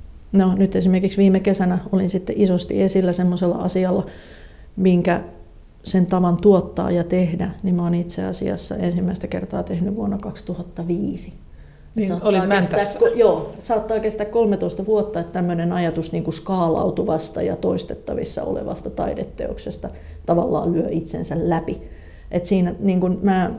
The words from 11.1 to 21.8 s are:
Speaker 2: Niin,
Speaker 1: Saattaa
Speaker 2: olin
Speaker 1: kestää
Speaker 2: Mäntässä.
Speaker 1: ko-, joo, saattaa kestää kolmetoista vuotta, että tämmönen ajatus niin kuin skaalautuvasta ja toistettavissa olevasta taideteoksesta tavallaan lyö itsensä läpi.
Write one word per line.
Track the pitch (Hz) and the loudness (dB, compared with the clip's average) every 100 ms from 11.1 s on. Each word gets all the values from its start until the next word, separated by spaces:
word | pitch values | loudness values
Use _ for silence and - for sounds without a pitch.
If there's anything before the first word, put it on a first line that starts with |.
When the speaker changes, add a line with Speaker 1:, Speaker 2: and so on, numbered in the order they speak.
| 180 - - - - - - - 226 | -6 -12 -18 -20 -20 -20 -20 -10 -4
Speaker 2:
Niin, | 196 | -2
Speaker 1:
Saattaa | 175 214 | 0 2
Speaker 2:
olin | 190 | 2
Speaker 1:
kestää | 185 196 | 4 2
Speaker 2:
Mäntässä. | 175 202 202 - | 2 2 0 4
Speaker 1:
ko-, | 233 233 | 2 6
joo, | 220 170 151 - | 4 4 -2 -12
saattaa | - 226 214 220 | -2 -2 0 -2
kestää | 208 - 208 | -2 -2 -2
kolmetoista | 233 220 196 180 175 196 | 2 2 2 -2 -4 0
vuotta, | 214 208 170 | 0 0 -4
että | 170 | -4
tämmönen | 180 175 170 170 | -2 -2 0 0
ajatus | 180 170 165 156 | 0 0 -2 -4
niin | 175 | -4
kuin | 160 | -2
skaalautuvasta | 156 - 185 165 160 190 - - 156 - - | -4 -2 0 2 2 0 0 -2 -2 -4 -4
ja | 185 180 | -4 -2
toistettavissa | 180 - - - - - - - | -2 -2 -4 -10 -6 -6 -6 -6
olevasta | - 190 - - - | -6 -4 -6 -8 -8
taideteoksesta | - - - 185 - - - - - - - - - - | -6 -4 -4 -8 -8 -8 -8 -10 -10 -12 -12 -16 -12 -2
tavallaan | 170 180 156 165 | 0 2 0 0
lyö | 170 262 | -2 -2
itsensä | 170 165 - 170 165 - | -4 -6 -8 -6 -2 0
läpi. | 160 165 175 | 0 -2 -10